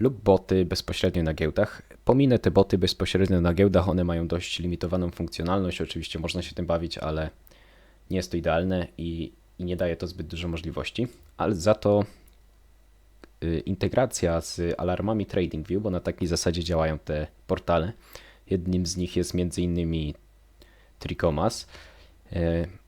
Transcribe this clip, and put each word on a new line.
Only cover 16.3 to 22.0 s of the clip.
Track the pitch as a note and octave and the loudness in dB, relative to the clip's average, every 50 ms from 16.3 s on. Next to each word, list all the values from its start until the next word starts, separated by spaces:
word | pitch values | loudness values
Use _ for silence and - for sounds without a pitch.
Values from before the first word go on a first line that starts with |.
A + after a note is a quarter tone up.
| E2+ D#2+ - F2+ E2+ F2+ E2+ | 0 0 0 0 0 0 -2
działają | E2 F2 D#2+ D#2+ D#2+ D#2 D2+ | -2 0 0 0 0 0 -4
te | - - D#2 D2+ D2+ - - _ - | -4 -4 -4 -4 -4 -6 -10 _ -8
portale, | - F#2+ D#2 - - F2 E2 D#2+ F#2+ A2+ - - - - - - - - - _ - | -4 -4 -4 0 0 2 2 0 -2 -6 -10 -16 -20 -20 -20 -20 -20 -20 -16 _ -4
jednym | F#2+ F#2 E2+ F#2 F2+ F2+ F2+ | -2 -2 0 0 0 0 0
z | E2 F2 | -2 -2
nich | F2+ F2+ F2 - | -4 -4 -4 -2
jest | F2+ F2 - - | -2 -2 -2 -2
między | F2+ F2+ F2 - - F2+ | -2 -2 -2 -2 -2 -2
innymi | F2 E2+ F2 E2+ E2 E2 D#2+ D#2 D2 D2 - _ _ _ _ _ _ _ _ - - _ - _ _ _ - | 0 0 0 0 0 -2 -2 -2 -4 -6 -10 _ _ _ _ _ _ _ _ -20 -20 _ -20 _ _ _ -12
Tricomas, | - - E2+ - - E2+ D2+ D2 - A2 - - - - - - - - - - | -8 -8 -4 0 0 0 2 2 0 0 0 -2 -8 -14 -18 -20 -20 -20 -20 -20